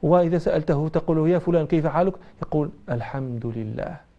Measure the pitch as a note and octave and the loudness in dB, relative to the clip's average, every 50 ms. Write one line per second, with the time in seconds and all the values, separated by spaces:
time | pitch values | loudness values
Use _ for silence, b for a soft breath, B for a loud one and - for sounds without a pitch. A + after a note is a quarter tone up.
0 | - D3+ E3 F3+ F3 E3 E3+ F3 D#3 F#3+ F3+ E3 D#3 - D#3 C#3+ D3+ D#3+ - E3+ | 4 4 4 6 4 4 2 0 0 2 0 0 2 2 0 0 0 0 -2 -2
1 | - - E3+ D#3+ D#3 D#3+ F3+ F3 E3+ - E3+ E3+ D#3 C#3+ - E3 D3+ D#3+ C#3 D#3+ | 0 0 0 2 2 2 2 2 2 2 2 2 2 2 0 2 2 2 2 2
2 | F3+ F#3+ F#3 - B B B B - - - D3+ D3 D#3 - - - - B2+ A#2+ | 2 0 0 -4 B B B B -10 -4 -2 -2 -2 -2 -6 -12 -8 -6 -4 -4
3 | A2+ - - C#3 C3+ C3 B2 A#2 A2 A#2+ A#2 A2+ A2+ G#2+ A2 - - - E3+ D3 | -4 -6 -6 -6 -6 -6 -6 -6 -6 -6 -6 -6 -6 -6 -6 -6 -8 -8 -10 -14
4 | - _ _ | -16 _ _